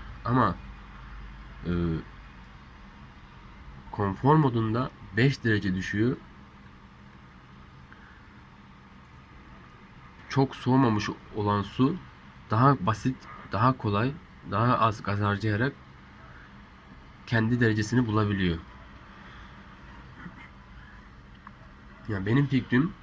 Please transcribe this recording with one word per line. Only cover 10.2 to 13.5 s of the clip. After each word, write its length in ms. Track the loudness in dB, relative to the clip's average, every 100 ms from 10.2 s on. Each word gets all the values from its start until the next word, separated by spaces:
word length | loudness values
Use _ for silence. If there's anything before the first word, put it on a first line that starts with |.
| -4
Çok 280 | 0 0 -2
soğumamış 540 | 0 4 4 2 -2 -8 -10 -2
olan 260 | 0 0
su 340 | 0 0 0 0 -10 -20 -20 -16 -2
daha 360 | 4 4 4 0
basit, 300 | 0 -2 -4 -10 -18 -6